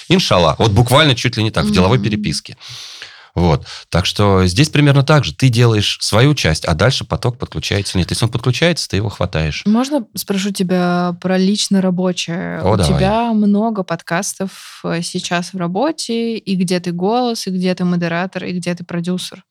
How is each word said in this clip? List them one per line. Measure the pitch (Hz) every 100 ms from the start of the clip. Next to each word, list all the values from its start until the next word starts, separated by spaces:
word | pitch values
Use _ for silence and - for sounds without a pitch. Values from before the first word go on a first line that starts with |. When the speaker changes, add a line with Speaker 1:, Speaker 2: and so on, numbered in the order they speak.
| -
Speaker 1:
Иншалла. | 180 - 98 82 73
Вот | 110
буквально | 95 117 131 156
чуть | 120 - 113
ли |
не | 110
так, | 107 208
в |
деловой | 208 92 123
Speaker 2:
Мгм. | 104
Speaker 1:
переписке. | 107 208 147 - - - - - - - - -
Вот. | - 87 71 - - -
Так | 85
что | - - 104 95
здесь | 92 90 156
примерно | 147 147 139
так | 135 156
же. | 85
Ты | - 131
делаешь | 117 120 107 98 -
свою | - 107 139
часть, | 147 85 80 -
а |
дальше | 82 113 135 -
поток | 80 120 120
подключается. | - 80 - 101 98 95
Нет, | 85
если | 85 117
он |
подключается, | 120 131 120 170 160 -
ты | 92
его | 101
хватаешь. | - 92 80 78 -
Speaker 2:
Можно | - 220 262 294 214
спрошу | 190 - 196 202
тебя | 196 180 185 175 175 180 175
про | 185 185
лично | 190 208 - 196
рабочее? | 185 180 185 180 - 170 180 -
Speaker 1:
О, | -
Speaker 2:
У | 107
Speaker 1:
давай. | 82 139
Speaker 2:
тебя | 190 220 233
много | 214 208 202 226 208
подкастов, | 185 - - 170 202 - 196 - - -
э, | 170 165
сейчас | 175 180 - 175 175
в | 190
работе, | 175 185 285 320 - 233 233 226
и | - 190
где | 185 180
ты | 180
голос, | 175 185 240 247 226 -
и |
где | 185 185
ты | 180 180
модератор, | 180 170 170 185 185
и | 180
где | 180 175
ты | 175
продюсер. | 175 170 170 180 - - _